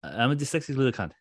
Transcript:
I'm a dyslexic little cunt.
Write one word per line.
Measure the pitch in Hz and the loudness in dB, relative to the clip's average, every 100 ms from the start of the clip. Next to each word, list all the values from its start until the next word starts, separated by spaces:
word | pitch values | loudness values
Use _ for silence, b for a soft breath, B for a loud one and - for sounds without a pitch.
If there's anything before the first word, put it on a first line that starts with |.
I'm | 76 82 120 | -10 0 2
a | 143 | 2
dyslexic | 143 160 147 135 | 0 -2 -2 0
little | 131 | 2
cunt. | - 87 - | 0 -6 -8